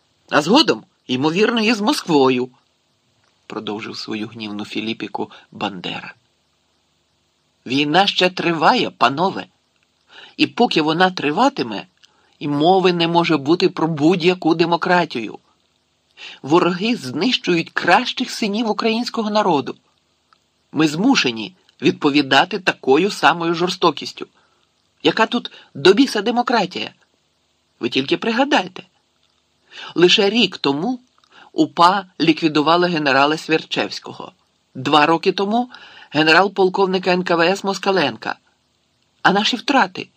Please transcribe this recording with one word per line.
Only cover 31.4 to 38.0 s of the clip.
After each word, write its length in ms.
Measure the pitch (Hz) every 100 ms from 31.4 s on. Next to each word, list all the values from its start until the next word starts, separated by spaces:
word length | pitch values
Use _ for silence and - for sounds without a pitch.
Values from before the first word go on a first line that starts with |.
| -
упа 540 | - 151 - 170 196 185 -
ліквідувала 640 | 160 151 165 151 147 170 175
генерала 500 | 165 147 131 143 156
Свірчевського. 960 | - 156 - - 104 - - - - - _ _ _ -
Два 300 | 131 151 151
роки 260 | 165 190
тому 380 | 185 202 226 247 - - - -
генерал-полковника 1000 | 143 156 160 196 190 185 190 190 185 185
Н 120 | 180
К 120 | 180 170
В 60 |
С 220 | 170 190
Москаленка. 720 | 196 190 202 190